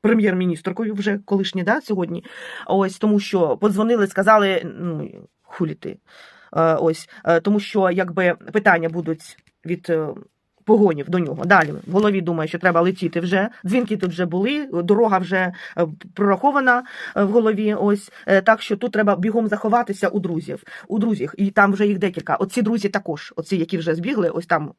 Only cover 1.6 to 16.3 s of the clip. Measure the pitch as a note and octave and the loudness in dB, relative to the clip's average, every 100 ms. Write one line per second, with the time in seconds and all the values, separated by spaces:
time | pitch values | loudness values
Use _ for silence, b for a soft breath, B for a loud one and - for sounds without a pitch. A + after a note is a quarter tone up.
1.6 | F3+ C4 - G3 E3+ E3+ B B B B | -2 -2 -2 -4 -4 -6 B B B B
2.6 | - F#3+ F#3+ F#3 G#3+ G#3 G3 F#3+ D#3+ D3+ | -2 0 0 0 2 2 2 0 2 2
3.6 | G#3 F#3+ A3+ A#3 G3 G3 F#3 G#3+ G3 F#3 | 0 2 2 2 0 0 4 6 4 0
4.6 | E3+ - F3 D#3 D3+ - - _ _ - | -4 -8 -8 -6 -8 -14 -20 _ _ -6
5.6 | D#3+ D#3 - - B B B B B - | -6 -4 -12 -14 B B B B B 0
6.6 | E3 D#3+ E3 D#3+ - B - E3+ E3+ G#3 | 2 4 2 0 -8 B 2 2 4 0
7.6 | G3+ G#3+ F#3+ F3+ F3+ E3+ F3+ E3 - G#3+ | 0 0 2 0 -2 0 0 0 -2 0
8.6 | G3+ E3+ E3 E3+ D#3+ D#3+ - - _ _ | 4 2 2 -4 -6 -6 -8 -20 _ _
9.6 | E3 F3 F3 D#3+ D3+ - - _ _ _ | -8 -8 -2 -2 -2 -10 -18 _ _ _
10.6 | - A3 G3 D3+ C#3 F3+ D#3 C3+ F3+ F#3+ | 2 4 6 2 -2 -2 -2 -4 4 4
11.6 | D#3 D3+ - F#3 G#3+ G3 E3+ E3 D#3 E3+ | 4 -4 -2 2 2 0 -2 -4 -4 0
12.6 | F3+ E3+ F3 F#3+ F3 E3+ F3 F#3+ G#3 B | 2 4 2 0 -4 -2 0 0 0 B
13.6 | F#3 A#3+ B3 G#3 F3+ E3+ F3 F3+ G#3 D4 | -2 -2 0 -2 -4 -2 -2 0 -2 -2
14.6 | C#4 F3 F3 G#3 A3+ G3+ F3+ F#3 F3+ F3+ | -4 -4 2 2 4 2 0 0 0 -4
15.6 | B - E3 D3+ - - G3+ | B -4 -4 -4 -16 -2 0